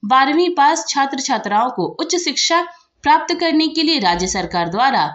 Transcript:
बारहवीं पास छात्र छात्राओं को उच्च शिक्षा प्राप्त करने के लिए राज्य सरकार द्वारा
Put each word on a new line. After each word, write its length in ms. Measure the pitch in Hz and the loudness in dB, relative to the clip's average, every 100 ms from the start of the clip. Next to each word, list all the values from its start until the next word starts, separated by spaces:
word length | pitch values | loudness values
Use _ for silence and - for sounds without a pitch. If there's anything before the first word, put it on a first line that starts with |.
बारहवीं 460 | 208 254 269 302 349 | 2 2 4 2 0
पास 340 | 349 285 330 - | 4 2 2 -2
छात्र 320 | 285 277 269 | -2 -2 -2
छात्राओं 500 | 269 233 208 202 247 | -4 -4 0 0 0
को 160 | 247 165 160 | -2 -6 -4
उच्च 160 | 320 359 | -4 -2
शिक्षा 440 | 330 269 - 339 349 - _ _ | -2 -2 0 0 -2 -10 _ _
प्राप्त 300 | 285 302 311 349 | 2 2 2 -2
करने 260 | 339 311 320 | 0 2 0
के 140 | 311 | 0
लिए 160 | 311 311 | 0 2
राज्य 280 | 196 175 185 | 2 0 -2
सरकार 420 | 196 175 180 180 | -4 -4 -2 -2
द्वारा 420 | 185 262 233 151 | 0 0 2 -2